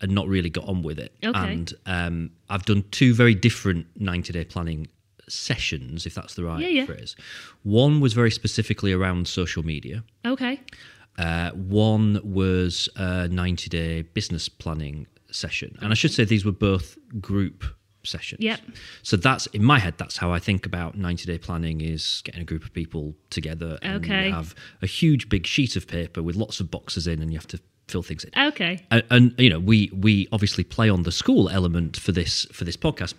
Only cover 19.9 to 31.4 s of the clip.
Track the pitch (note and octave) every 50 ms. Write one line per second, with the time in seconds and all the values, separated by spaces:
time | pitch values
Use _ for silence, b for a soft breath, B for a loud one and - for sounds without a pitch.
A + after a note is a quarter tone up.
19.9 | D#2+ - - - - - G2 F2 F2 F2 - - G2+ F2+ - F#2 F2+ F2 F2 E2
20.9 | - G#2 F#2+ F2 F2 E2 - F2+ E2+ E2 - - F2+ E2 E2 E2 D#2+ D#2 D#2 E2
21.9 | D#2+ D#2 - - - - - - - F2 E2+ D#2+ E2 D#2 - - - F2 E2 D#2+
22.9 | - E2 D2+ D2+ D#2 - _ - - - D#2 D#2 D#2+ E2 E2+ E2 D#2 - - F#3+
23.9 | F#3+ - E2 E2 - F#2+ F#2+ F#2+ G2 E2+ D#2+ D#2+ - B B B B B B F#2+
24.9 | - - - D#3+ D3+ B2+ - - - F#2+ E2 - - - C#3 A#2 - F#2+ - -
25.9 | - E2+ E2+ D#2 - - E2 E2+ E2+ G2+ A2 - - - F#2+ D#2 - F2 - -
26.9 | - F#2+ D#2 E2+ E2 D#2 D#2+ D#2+ D#2+ D2+ - - - F2+ - _ _ _ _ -
27.9 | - F2+ E2+ - - D#2+ - - - - C#4 D4 - - G3+ E3+ F3+ F3+ - -
28.9 | A2+ A#2 - - B2 B2 B2 B2 B2 B2 B2+ B2 E2 D#2+ F2+ G2 A2+ A2 G#2 -
29.9 | - F#2+ F#2+ A2 G#2+ G2 F#2+ - - G#2+ G2 G2 - - F2+ - - - A2+ A2
30.9 | G2+ F2+ E2+ E2+ E2 - - - C3+ -